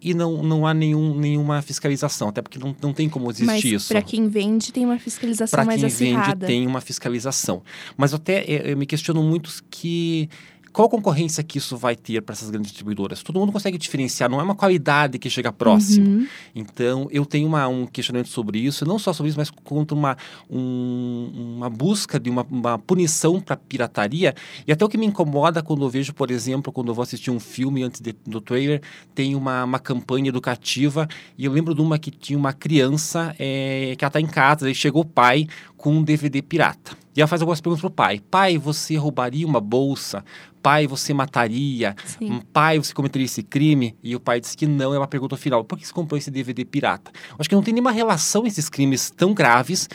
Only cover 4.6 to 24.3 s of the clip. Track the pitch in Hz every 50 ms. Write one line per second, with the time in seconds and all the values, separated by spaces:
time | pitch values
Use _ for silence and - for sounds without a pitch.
4.6 | 214 - - 262 247 240 240 240 - 240 - - - 233 226 220 226 220 - -
5.6 | - 226 226 143 139 139 - - 127 127 120 117 101 98 101 - 185 180 120 120
6.6 | 127 127 131 127 - - 120 - - 127 120 120 117 135 131 - - - 92 87
7.6 | - - - - - - - - 139 139 147 156 160 - 190 196 - - 151 143
8.6 | - - 143 139 143 139 156 151 - - 160 160 156 156 160 170 160 - - -
9.6 | _ - - - - 170 170 170 170 165 165 160 156 156 - - - - - _
10.6 | _ - - - 214 226 - - 101 - 147 147 170 156 156 - 147 - - 139
11.6 | - - 131 117 127 123 120 117 - - 113 110 104 - 104 - 117 107 107 107
12.6 | 104 101 - - 101 104 104 104 98 98 101 - - - - 185 202 202 202 202
13.6 | 202 196 180 165 - - - 143 131 120 - - 135 123 127 139 165 196 196 -
14.6 | 202 196 185 165 131 151 143 147 147 139 127 120 - 127 - 127 123 120 104 -
15.6 | - 113 107 107 208 196 208 202 202 196 196 220 254 277 - - - - - 117
16.6 | 107 104 - - 120 120 127 131 139 143 - 143 143 - - 147 151 160 160 151
17.6 | 135 127 127 127 123 - - 127 120 - 123 123 120 - - 127 110 104 101 110
18.6 | 120 139 139 - 147 156 202 220 - 196 160 151 147 151 151 147 147 - - -
19.6 | - - 143 151 151 151 147 147 147 135 131 - - - - - - - - 127
20.6 | 127 127 127 123 123 123 123 123 123 123 120 120 120 120 - 127 120 117 117 120
21.6 | 123 123 113 113 139 190 220 208 - - - 135 117 123 123 123 120 - 131 123
22.6 | 113 120 117 107 - - 185 185 175 156 - - - 160 175 190 - - 143 -
23.6 | _ - 131 127 120 - - 110 104 104 135 170 185 139